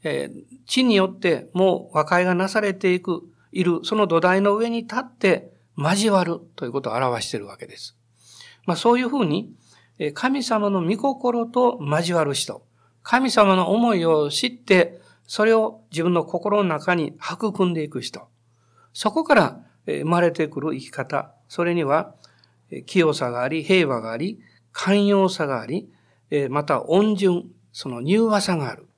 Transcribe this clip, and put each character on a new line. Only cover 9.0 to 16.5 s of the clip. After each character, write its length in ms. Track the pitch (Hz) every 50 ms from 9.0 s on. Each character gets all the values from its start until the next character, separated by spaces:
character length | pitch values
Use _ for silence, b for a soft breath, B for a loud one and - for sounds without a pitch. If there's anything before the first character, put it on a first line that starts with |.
| 254
う 60 | 240
ふ 120 | 262 277
う 40 | 226
に、 260 | 156 147 190 226 - - b b b b b b b b
え 100 | b 156
ー、 60 | 147 147
神 300 | - - 254 269 285 240
様 260 | - 233 214 202 202
の 120 | 196 185
御 160 | 170 165 214
心 480 | - - 277 262 262 - 247 240 240 226
と 340 | 233 - 247 254 240 - -
交 360 | 147 143 151 156 170 170 175
わ 60 | 170 156
る 100 | 143 139
人、 300 | 131 - - 101 - _ _ _ _ _ _ _ _ _
神 280 | - - 254 269 254
様 240 | - 226 208 196 190
の 160 | 185 180 165
思 240 | 196 226 233 240 214
い 100 | 180 165
を 240 | 165 160 151 147 143
知 180 | 143 - -
っ 40 | 254
て、 480 | 247 - _ - 196 180 170 - B B B B B B B
そ 200 | B - - 208
れ 80 | 220 226
を 280 | 220 220 220 - - _ _
自 100 | - 156
分 120 | 165 175 180
の 120 | 170 156
心 380 | - - 170 - 208